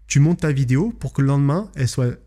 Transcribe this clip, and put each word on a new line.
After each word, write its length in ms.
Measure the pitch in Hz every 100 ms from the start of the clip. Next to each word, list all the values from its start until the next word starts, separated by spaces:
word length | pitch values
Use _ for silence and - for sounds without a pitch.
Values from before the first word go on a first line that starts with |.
| -
Tu 120 | 139
montes 200 | 147 175
ta 120 | 156
vidéo 380 | 135 127 131 220
pour 240 | 226 139
que 80 | -
le 60 | 139
lendemain, 420 | 139 139 160 214 -
elle 120 | 123
soit 300 | - 123 117